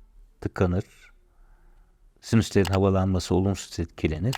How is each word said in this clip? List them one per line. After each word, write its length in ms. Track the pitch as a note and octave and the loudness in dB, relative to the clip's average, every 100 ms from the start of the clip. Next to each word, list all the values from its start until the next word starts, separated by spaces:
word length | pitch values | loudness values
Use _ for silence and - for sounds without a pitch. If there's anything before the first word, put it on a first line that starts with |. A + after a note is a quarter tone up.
| - - - _ | -20 -20 -20 _
tıkanır, 440 | - - F#2 F2+ - - - _ _ _ - _ _ _ _ _ _ _ | -10 -2 0 0 -6 -18 -20 _ _ _ -20 _ _ _ _ _ _ _
sinüslerin 520 | - A#2 G2+ G2+ F#2+ | 0 0 2 2 2
havalanması 640 | G2 G2 F#2+ F#2+ F#2 - | 2 2 2 0 -2 0
olumsuz 460 | F2+ G2 F#2+ - - | 0 0 -2 -8 -8
etkilenir 540 | E2+ - D#2+ D#2 G#2 | -8 -4 -4 -2 -4